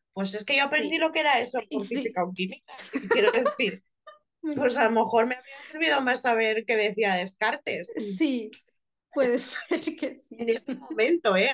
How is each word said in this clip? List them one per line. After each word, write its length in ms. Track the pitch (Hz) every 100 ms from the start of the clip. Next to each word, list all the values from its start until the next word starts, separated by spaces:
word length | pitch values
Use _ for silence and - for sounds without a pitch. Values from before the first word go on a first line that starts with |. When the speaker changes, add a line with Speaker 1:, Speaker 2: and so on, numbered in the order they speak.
| _
Speaker 1:
Pues 200 | - 196
es 100 | 208
que 140 | 214 277
yo 60 | 277
aprendí 300 | 302 415 320
Speaker 2:
Sí. 20 |
Speaker 1:
lo 140 | 320
que 80 | 320
era 180 | 302 254
eso 200 | 240 254 -
por 120 | 277
Speaker 2:
Sí. 140 | 196 254
Speaker 1:
física 300 | 254 180 180
o 80 |
química, 400 | 185 190 - - - - 269 190
quiero 180 | - -
decir. 520 | 233 262 - 254 - _
Speaker 2:
<laughs> 540 | _ - - _ _
Me 140 | 311 285
Speaker 1:
Pues 220 | 269 240
a 60 | 226
lo 40 |
Speaker 2:
encanta. 120 | 226
Speaker 1:
mejor 260 | - 226 240
me 80 | 254
habría 200 | - - -
servido 320 | 311 320 285
más 200 | 254 262
saber 420 | 254 226 220 220 226
qué 120 | 226
decía 380 | 208 202 208 180
Descartes. 760 | 185 - 214 571 - - 294 453
Speaker 2:
Sí, 520 | 302 294 311 247 214 - _ _ _ _ _
puede 240 | 285 254 240
<laughs> 360 | - - - 339
ser 0 | 320 -
que 160 | 262 -
sí. 220 | - 226
Speaker 1:
En 80 | 233
este 260 | 226 - 254
momento, 600 | - 311 240 339 233 185
¿eh? 140 | 240